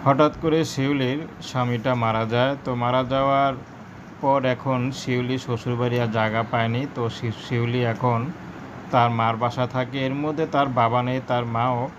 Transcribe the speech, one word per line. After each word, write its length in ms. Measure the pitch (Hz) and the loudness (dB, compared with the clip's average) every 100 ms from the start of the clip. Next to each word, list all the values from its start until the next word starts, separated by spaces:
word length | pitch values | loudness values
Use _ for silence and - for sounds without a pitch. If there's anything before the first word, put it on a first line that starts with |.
হঠাৎ 280 | 139 139 151 151 | 4 6 4 4
করে 220 | 165 160 | 0 2
শিউলির 540 | 151 - 135 143 127 143 165 - | 0 -2 0 2 0 -2 -6 -14
স্বামীটা 520 | - 131 123 120 127 | -6 -2 0 0 0
মারা 320 | 123 113 110 113 | 2 2 2 0
যায়। 300 | 120 131 139 | 2 2 0
তো 100 | 135 | -4
মারা 300 | 123 120 127 | -2 2 2
যাওয়ার 500 | 127 135 139 139 139 135 - - - - - - | 2 0 2 4 2 0 -12 -16 -16 -18 -18 -2
পর 240 | 139 139 | 2 2
এখন 460 | 131 120 135 127 127 | 2 0 0 0 0
শিউলি 440 | 131 - 123 123 131 | -4 -2 0 0 -4
শ্বশুরবাড়ি 640 | - 117 123 120 123 123 | -2 -4 -2 0 0 2
আর 60 | 117 | 2
জায়গা 360 | 110 110 110 | 2 2 0
পায়নি। 440 | 113 117 113 120 139 | 0 0 0 0 -4
তো 140 | - 117 | -4 -4
শি-, 320 | - 117 104 - | -2 -6 -6 -4
শিউলি 320 | 120 117 123 | -2 0 2
এখন 460 | 120 113 127 113 135 - - - - - - | 0 0 0 0 -2 -8 -14 -14 -14 -14 2
তার 200 | 131 120 | 4 4
মার 260 | 113 113 110 | 4 0 2
বাসা 300 | 120 131 123 | -2 0 -2
থাকে। 400 | 127 123 135 131 | -2 -4 -2 -2
এর 80 | |
মধ্যে 320 | 139 151 151 156 | -2 -4 -2 0
তার 200 | 147 139 | 0 2
বাবা 360 | 123 117 123 | 2 2 2
নেই, 180 | 123 131 127 | 0 -4 -2
তার 160 | 123 | -2
মাও 440 | 117 113 123 120 135 | 0 0 0 0 -4